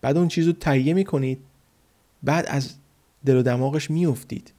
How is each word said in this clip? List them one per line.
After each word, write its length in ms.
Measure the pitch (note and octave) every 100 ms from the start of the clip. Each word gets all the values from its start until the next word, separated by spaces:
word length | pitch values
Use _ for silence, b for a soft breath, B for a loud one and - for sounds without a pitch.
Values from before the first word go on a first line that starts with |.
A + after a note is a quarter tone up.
بعد 160 | C3 D3+
اون 120 | F3
چیزو 240 | F3 E3
تهیه 420 | E3+ - C3+ C3+
می‌کنید، 440 | F3 F#3+ D3+ C3 C3 - _ _ _ _ _ _ _
بعد 240 | C#3 D#3+ -
از 260 | C#3 C3 - _ _ _ _ C#3
دل 100 | B2+
و 60 |
دماغش 480 | B2+ B2 C3+ D3+ -
می‌افتید. 640 | D#3 F3 B2+ - - -